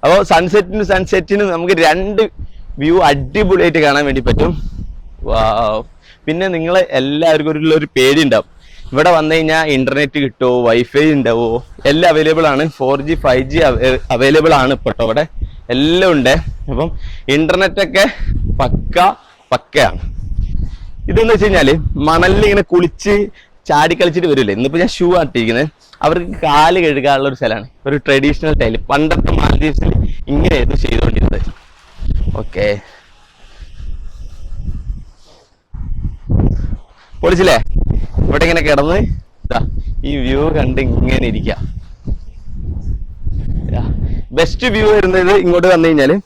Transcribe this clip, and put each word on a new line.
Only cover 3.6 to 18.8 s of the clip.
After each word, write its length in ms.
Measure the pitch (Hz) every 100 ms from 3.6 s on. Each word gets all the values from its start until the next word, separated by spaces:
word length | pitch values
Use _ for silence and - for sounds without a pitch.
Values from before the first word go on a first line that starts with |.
| 170 160 151
കാണാൻ 180 | 139 143
വേണ്ടി 160 | 135
പറ്റും. 300 | 123 110 160 151 - - - - - - -
വൗ. 520 | 113 110 107 113 110 - - _ - -
പിന്നെ 220 | 160 190 170
നിങ്ങളെ 320 | 160 185 180 135
എല്ലാവർക്കും 520 | 135 147 165 160 151
ഒരു, 100 | 156 160 156
ഒരു 100 | 147 -
പേടി 280 | 131 143 151
ഉണ്ടാവും, 240 | 113 - - - - -
ഇവിടെ 200 | 131 160 165
വന്നു 180 | 156 160
കഴിഞ്ഞാൽ 280 | 156 160 156 135
ഇന്റർനെറ്റ് 440 | 127 135 143 147
കിട്ടുമോ, 320 | 139 - 127 123 120
വൈഫൈ 380 | 117 120 143 156
ഉണ്ടാവോ? 360 | 147 117 117 117 117 - - 143
എല്ലാം 240 | 151 175
അവൈലബിൾ 340 | 156 151 160 160
ആണ്. 180 | 135 160 -
ഫോർ 240 | 131 139
ജി, 140 | 143 160 147
ഫൈവ് 200 | 127 127
ജി 100 | 151 156
അവ-, 320 | 117 127 127 - 123
അവൈലബിൾ 380 | 139 156 156
ആണ് 200 | 147 131 135
ഇപ്പൊ 120 | -
ട്ടോ. 120 | -
ഇവിടെ 220 | 113 131 160 - - - - 123
എല്ലാം 360 | 151 170 190 156
ഉണ്ട്. 200 | 127 151 - - -
അപ്പം 180 | 123 165 - - - - 143
ഇന്റർനെറ്റ് 460 | 160 180 190 190 190
ഒക്കെ 200 | 196 214 - - - - -
പക്ക, 380 | 127 127